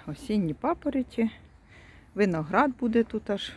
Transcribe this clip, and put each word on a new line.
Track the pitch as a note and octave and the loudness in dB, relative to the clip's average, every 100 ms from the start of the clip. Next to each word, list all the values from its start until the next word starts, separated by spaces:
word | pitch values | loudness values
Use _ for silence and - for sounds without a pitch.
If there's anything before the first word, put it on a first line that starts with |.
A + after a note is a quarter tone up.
| - | -12
Осінні | D3 - G#3+ E3+ | -10 -2 0 0
папороті. | D3+ C4 E4+ D4 C4+ B3 - A3+ - - - - - - - - - | -2 -4 -4 -2 -4 -4 -2 -2 -4 -20 -20 -20 -20 -20 -20 -10 0
Виноград | G3+ E3 D#3 F#3+ C#4+ B3 | 2 2 0 2 2 2
буде | A#3+ A3+ | 0 2
тут | A3+ A3 - | 0 -2 -4
аж | G3+ - | -6 -6